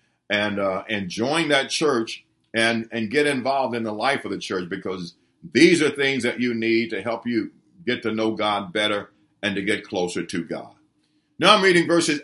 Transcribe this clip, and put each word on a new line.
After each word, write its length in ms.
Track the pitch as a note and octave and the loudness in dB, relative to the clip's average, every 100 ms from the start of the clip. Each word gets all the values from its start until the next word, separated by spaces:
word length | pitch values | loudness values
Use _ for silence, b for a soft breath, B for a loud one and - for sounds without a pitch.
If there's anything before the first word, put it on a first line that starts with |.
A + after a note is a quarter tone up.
| _ _ - | _ _ -4
and, 300 | G#2 G#2 G2+ | -2 0 0
uh, 240 | G2 F#2+ - | -2 -2 -4
and 200 | G#2+ F#2 | -6 -6
join 400 | F2+ B2 D#3+ D#3 | -4 -2 0 2
that 220 | C#3 C3+ | 0 0
church 540 | - D#3 B2 A2+ - _ _ _ | -2 0 0 -2 -8 _ _ _
and, 360 | A2+ A2+ A2+ A2+ | 0 2 0 -4
and 200 | A#2 A2 | -6 -2
get 160 | C#3+ D3 | 2 2
involved 480 | C3+ B2 C#3 B2+ A#2 | 0 0 0 0 -2
in 80 | |
the 80 | A2 | -4
life 320 | G#2 B2+ C#3 | -2 -2 -2
of 80 | G2+ | -4
the 60 | G2 | -8
church, 300 | - F#2+ F2 | -4 -6 -4
because 460 | F#2+ F#2+ F#2 E2+ _ _ _ E3 | -8 -6 -8 -8 _ _ _ -2
these 300 | A#2+ F3 D#3+ | 6 6 6
are 80 | D3 | 2
things 320 | C#3 C#3 C3+ | 0 0 0
that 160 | A#2 A2+ | -2 -2
you 140 | B2 | -2
need 360 | A2+ A2+ A2+ A#2 | -2 2 0 0
to 120 | G2+ | -4
help 240 | G#2+ A2+ A#2+ | -6 -6 -2
you 260 | A#2 F#2+ _ _ _ - | -2 -4 _ _ _ -6
get 160 | B2 | -4
to 100 | A2 | -2
know 200 | A2 A2 | -2 -2
God 400 | G#2 G#2+ G2+ F#2+ | 0 0 -2 -2
better 380 | G#2+ G#2+ G#2 F#2+ _ _ _ | -2 -2 -2 -6 _ _ _
and 120 | G#2 | -4
to 80 | G2 | -2
get 240 | G2 G2+ - | -2 -4 -2
closer 380 | G2 F2+ F#2 | -4 -2 -4
to 200 | - F2 | -6 -6
God. 300 | E2 D2+ - _ _ _ _ _ _ - | -6 -10 -12 _ _ _ _ _ _ 0
Now 180 | F3 G#3+ | 4 6
I'm 80 | |
reading 240 | F#3+ F3 E3 | 6 4 4
verses 320 | E3+ E3 D3 | 2 2 -2